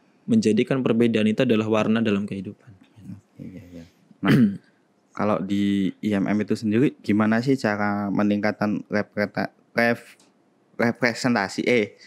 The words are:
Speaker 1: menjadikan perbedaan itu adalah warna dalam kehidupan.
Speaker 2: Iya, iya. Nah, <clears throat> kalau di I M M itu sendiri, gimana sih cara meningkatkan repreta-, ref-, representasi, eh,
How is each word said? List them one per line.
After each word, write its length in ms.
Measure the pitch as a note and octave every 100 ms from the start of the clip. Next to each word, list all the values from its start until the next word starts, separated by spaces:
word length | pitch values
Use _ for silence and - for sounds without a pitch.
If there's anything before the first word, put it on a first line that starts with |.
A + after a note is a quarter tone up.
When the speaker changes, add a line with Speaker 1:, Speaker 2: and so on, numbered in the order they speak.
| _ _
Speaker 1:
menjadikan 580 | - A2+ G#2+ G#2+ B2 C3+
perbedaan 460 | B2 A2+ A#2 A2 G#2+
itu 160 | A2
adalah 240 | B2+ A2 A2
warna 320 | A2 G#2+ A2+
dalam 240 | A2 G2+
kehidupan. 480 | G2+ G2 F#2+ G2+ - G2 _ _ F#2+ G2 _ _
Speaker 2:
Iya, 240 | F#2 F2+ -
iya. 160 | F2 E2 _ _ _
Nah, 360 | - D3+ A2 F#2+ _
<clears throat> 400 | _ _ _ _
kalau 240 | - G2+ G2+
di 540 | F#2+ G2+ G2+ G2+ F#2 -
I 160 | G#2+ G#2
M 100 | F#2+
M 140 | G#2
itu 160 | G#2 A2+
sendiri, 420 | A2 G#2+ C#3+ -
gimana 400 | - G#2 G#2+ A2
sih 140 | B2+
cara 540 | C3+ A2+ G#2 G#2 G#2 G2+
meningkatkan 720 | F#2+ G#2 G#2 G#2 G#2 G#2+ G#2+ -
repreta-, 680 | G#2 G2+ - G2+ - G2+ - _
ref-, 460 | - A#2 A#2 - - _ _ _ _ _
representasi, 880 | _ A#2 A2+ B2 A#2 B2+ A#2+ F#2+ -
eh, 300 | - B2 G#2 -